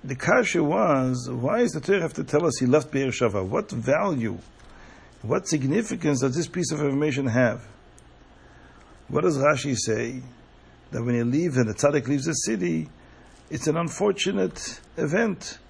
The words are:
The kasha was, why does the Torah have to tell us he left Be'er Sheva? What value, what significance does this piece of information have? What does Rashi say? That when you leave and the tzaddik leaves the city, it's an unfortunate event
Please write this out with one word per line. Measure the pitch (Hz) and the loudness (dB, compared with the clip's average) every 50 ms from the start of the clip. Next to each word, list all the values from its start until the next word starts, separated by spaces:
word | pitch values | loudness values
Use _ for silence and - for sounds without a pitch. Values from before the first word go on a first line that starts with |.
| - | -6
The | 135 131 | -8 -8
kasha | 127 - - 208 254 226 - - - 151 | -4 2 4 4 4 4 2 2 0 2
was, | 147 160 - 220 175 143 135 131 131 127 123 123 127 | 2 2 2 4 4 4 2 2 0 -2 -2 -4 -6
why | 127 123 120 143 220 233 | -6 -2 -2 0 2 2
does | 247 240 240 | 2 0 0
the | 156 | -4
Torah | - - 196 196 | 0 0 0 2
have | 165 160 - | 0 -2 -4
to | - 151 | -6 -4
tell | - - 151 170 | 0 0 2 2
us | 165 - - | 2 0 2
he | 131 | 2
left | 123 127 156 123 - | 4 4 4 4 2
Be'er | - 135 139 131 | -2 -2 -2 -2
Sheva? | 113 - 127 113 95 101 95 | 0 2 0 2 2 0 -2
What | 95 104 - 208 - | 0 -2 -2 -2 -4
value, | - 123 110 123 143 160 202 202 160 127 113 107 - 87 - - - - - - - - - - - - - - - - | -8 -4 0 2 2 2 2 0 0 0 -2 -4 -4 -6 -12 -18 -20 -20 -20 -20 -20 -20 -20 -20 -20 -20 -20 -20 -20 -12
what | - 107 147 190 185 - | -4 -2 -2 0 0 0
significance | 165 151 131 135 151 220 220 - - 175 165 151 143 123 | -2 0 0 2 2 0 0 -2 -6 -2 0 0 2 2
does | 135 135 123 | 0 0 0
this | 170 165 | -2 -4
piece | - - 180 175 - | -4 -4 -4 -4 -2
of | 160 147 | -2 -2
information | 147 143 135 139 151 151 127 139 135 | 0 0 0 0 0 0 0 0 -2
have? | 127 110 123 127 113 104 - - - - - - - - - - - - - - - - - - - - - - - - - - - - - - - | 0 4 4 4 4 2 -2 -10 -16 -20 -20 -20 -20 -20 -20 -20 -20 -20 -20 -20 -20 -20 -20 -20 -20 -20 -20 -20 -20 -20 -20 -20 -20 -20 -20 -14 -4
What | 127 147 170 | -2 2 2
does | 180 151 | 2 2
Rashi | 135 135 147 151 127 - 147 127 | 4 4 4 2 2 0 -2 -2
say? | - - 113 110 110 117 117 135 127 127 127 - - - - - - - - - - - - | -2 0 -2 -2 -2 -2 -6 -6 -10 -14 -16 -20 -20 -20 -20 -20 -20 -20 -20 -20 -20 -16 -10
That | 143 120 117 | -6 -4 -2
when | 123 120 | 0 0
you | 120 120 | 0 0
leave | 120 127 151 175 170 131 | 2 0 0 0 2 2
and | 127 120 | 2 2
the | 110 101 | 2 0
tzaddik | - - 143 147 143 123 | 2 2 2 4 2 0
leaves | 127 147 139 131 | 0 -2 0 0
the | 165 156 | -2 -4
city, | - - 196 220 196 180 175 - 80 - 143 - - - - - - - - - - - - | -2 -2 -2 -2 -2 0 -2 -2 -2 -4 -8 -14 -20 -20 -20 -20 -20 -20 -20 -20 -20 -14 -10
it's | 156 135 - | -10 -4 -2
an | 156 147 | 0 0
unfortunate | 165 170 147 - - 196 208 190 - - 190 190 196 190 180 - - - - - - - - - | 0 -2 -4 -2 0 0 0 2 2 -2 -2 0 0 -2 -2 -4 -8 -12 -12 -14 -14 -20 -16 -6
event | - 160 147 156 208 233 220 180 - - - - - - | -4 -2 0 0 0 0 0 -2 -6 -10 -16 -16 -16 -20